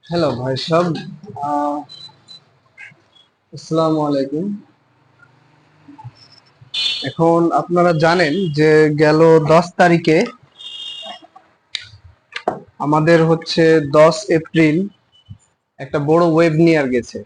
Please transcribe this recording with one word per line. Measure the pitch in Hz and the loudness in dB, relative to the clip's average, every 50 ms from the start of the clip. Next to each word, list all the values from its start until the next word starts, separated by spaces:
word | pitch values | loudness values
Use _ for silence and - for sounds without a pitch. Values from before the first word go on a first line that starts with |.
| _ - | _ -6
হ্যালো | 165 175 165 143 127 117 | -4 -2 -2 -2 -4 -4
ভাই | 127 131 135 131 - - | -6 -6 -6 -6 -4 -2
সব, | 160 165 175 175 160 131 95 - - - - - - - 143 143 | -2 -2 0 -2 -4 -8 -10 -14 -18 -20 -20 -20 -14 -10 -8 -6
আহ, | 147 147 147 147 147 147 143 143 - - - - _ _ _ _ - - _ _ _ _ _ _ _ _ - - - _ _ _ _ _ _ _ _ _ _ _ - | -4 -4 -4 -4 -6 -8 -12 _ -20 -20 -20 -20 _ _ _ _ -20 -20 _ _ _ _ _ _ _ _ -20 -20 -20 _ _ _ _ _ _ _ _ _ _ _ -20
আসসালামু | 147 - - 156 160 160 160 156 156 151 147 | -20 -12 -6 -4 -2 0 0 0 -2 -2 -2
আলাইকুম। | 143 139 135 135 139 151 185 208 208 208 - _ _ _ _ _ _ _ _ _ _ _ _ _ _ _ _ _ _ _ _ _ _ _ _ - - - 880 - _ _ - _ - _ _ _ _ _ - _ - - - - - - - - | -2 -4 -4 -4 -6 -8 -8 -8 -10 -12 -14 _ _ _ _ _ _ _ _ _ _ _ _ _ _ _ _ _ _ _ _ _ _ _ _ -20 -20 -20 -20 -20 _ _ -20 _ -20 _ _ _ _ _ -20 _ -10 -8 -6 -6 -8 -8 -10 -10
এখন | - - 165 170 170 170 170 165 - 143 | -6 -2 0 2 2 2 0 0 -2 -2
আপনারা | 165 - 175 175 175 175 175 156 156 | -4 -2 -2 0 2 2 2 2 2
জানেন | 160 170 185 175 147 143 190 196 175 147 143 | 0 2 2 0 -2 -2 -2 -4 -4 -2 0
যে | 156 156 156 156 156 151 151 147 156 | 2 4 4 4 4 2 2 2 2
গেল | 151 151 156 165 165 160 160 156 147 156 | 2 4 4 6 6 6 4 4 4 2
দশ | 165 175 170 - - | 2 2 0 0 2
তারিখে | 190 175 170 170 170 - 156 165 233 233 - _ _ _ _ _ - - - - - - - - - 214 - - - - _ - _ _ _ _ _ _ _ - - - - - _ - _ _ _ _ - - - - - - - _ _ _ 139 | 2 2 2 2 2 2 2 2 2 -2 -6 _ _ _ _ _ -20 -20 -18 -18 -18 -18 -18 -18 -18 -18 -18 -20 -20 -20 _ -20 _ _ _ _ _ _ _ -16 -16 -16 -20 -20 _ -20 _ _ _ _ -20 -10 -8 -8 -8 -8 -14 _ _ _ -4
আমাদের | 143 151 156 156 160 170 165 165 160 | -2 0 0 2 4 4 4 4 2
হচ্ছে | 165 160 165 - - - 165 160 160 160 151 139 135 151 | 0 -2 -2 -6 -2 0 2 4 4 2 0 2 4 4
দশ | 156 160 160 - - - | 4 4 4 0 -4 -2
এপ্রিল | 175 160 156 - _ 160 160 156 151 165 196 202 _ _ _ _ _ _ _ _ - _ _ _ _ _ _ _ _ _ 139 | -2 -2 -2 -2 _ 0 2 2 2 0 -4 -6 _ _ _ _ _ _ _ _ -20 _ _ _ _ _ _ _ _ _ -16
একটা | 139 - 156 143 143 | -8 -6 -6 -2 2
বড় | 156 170 175 170 160 | 2 2 2 2 2
ওয়েবিনার | 160 170 170 156 156 170 165 165 156 143 131 123 | 2 2 2 2 2 2 4 2 2 0 0 -2
গেছে। | 123 117 - - 110 101 | -4 -4 -6 -14 -16 -16